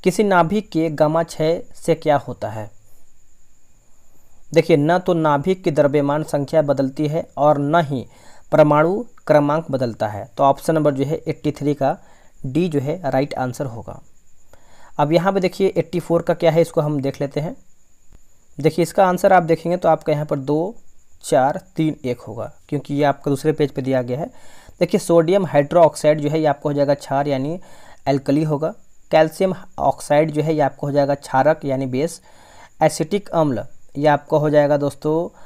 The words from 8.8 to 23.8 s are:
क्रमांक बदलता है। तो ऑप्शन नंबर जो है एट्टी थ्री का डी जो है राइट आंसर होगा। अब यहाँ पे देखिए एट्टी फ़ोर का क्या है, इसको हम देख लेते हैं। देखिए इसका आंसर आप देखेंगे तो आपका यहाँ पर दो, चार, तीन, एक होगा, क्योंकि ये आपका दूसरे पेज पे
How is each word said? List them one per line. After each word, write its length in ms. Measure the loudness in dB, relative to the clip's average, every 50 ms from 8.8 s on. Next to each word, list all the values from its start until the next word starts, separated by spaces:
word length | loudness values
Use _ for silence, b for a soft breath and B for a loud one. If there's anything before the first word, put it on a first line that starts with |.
| 4 2 0 -4 -6 -10 -16 -18 -2 2
क्रमांक 440 | 2 4 4 2 0 -2 -2 -4
बदलता 360 | -4 -4 -4 -4 -4 -4 -6 -6
है। 240 | -6 -8 -12 -12 -4 2
तो 60 | 2
ऑप्शन 320 | 2 2 2 0 0 0
नंबर 180 | 2 2 2 0
जो 120 | 0 -2
है 100 | -2 -4 -6 -6 -8
एट्टी 240 | -8 -4 -4 -6
थ्री 220 | -4 -2 -2 -4 -2
का 240 | 0 0 -2 -2 -4 b b b b b b b b -10
डी 240 | -4 -2 -2 -2 0
जो 100 | -2 -2
है 300 | -2 -4 -6 -4 -4 -2
राइट 240 | -2 -2 -2 -2 -4
आंसर 320 | -6 -6 -6 -6 -8 -8
होगा। 360 | -10 -8 -12 -14 -14 -16 -16 -18 -20 -20 -20 _ -20 -20 -20 -20 b b b b b b b b b b b
अब 140 | 0 2
यहाँ 220 | 2 2 2 2 0
पे 60 | 0
देखिए 340 | -2 -2 -2 0 -2 -2 0 -2
एट्टी 220 | -6 -4 -6 -8
फ़ोर 220 | -2 0 -2 -2
का 120 | 0 -2 -4
क्या 180 | 2 2 2
है, 100 | 4 4
इसको 200 | 0 2 0 -2
हम 200 | -2 -2 -4 -4
देख 200 | -4 -6 -6 -6
लेते 180 | -8 -6 -4 -6
हैं। 180 | -6 -6 -10 -14 -20 -20 -20 -20 -20 _ -20 _ -20 -20 -20 -20 -20 -20 -20 -20 _ _ -12 -2
देखिए 240 | -2 -2 0 0 -2
इसका 240 | -2 2 2 2 2
आंसर 260 | 2 2 2 4 4
आप 100 | 4 4
देखेंगे 340 | 4 -2 -2 0 -4 -4 0
तो 120 | 2 2
आपका 240 | 0 2 0 -2 -2
यहाँ 120 | -2 -2
पर 140 | -4 -4 -6
दो, 360 | -2 -2 -2 -2 -2 -4 -8 -12 -18 -18 -18 -20 -20 -20 -20 -18 -6
चार, 380 | 0 2 2 2 2 0 -4 -10 -12 -4
तीन, 200 | -2 -2 -2 -2 -4 -6
एक 160 | -8 -8 -6
होगा, 320 | -8 -14 -12 -10 -12 -12 -12 -18 -12 -6
क्योंकि 240 | -6 -6 -6 -4 -2
ये 100 | 0 2
आपका 280 | 2 0 0 -2 -4
दूसरे 200 | -4 0 0 -2
पेज 200 | 0 0 -2 -2
पे 100 | -2 -6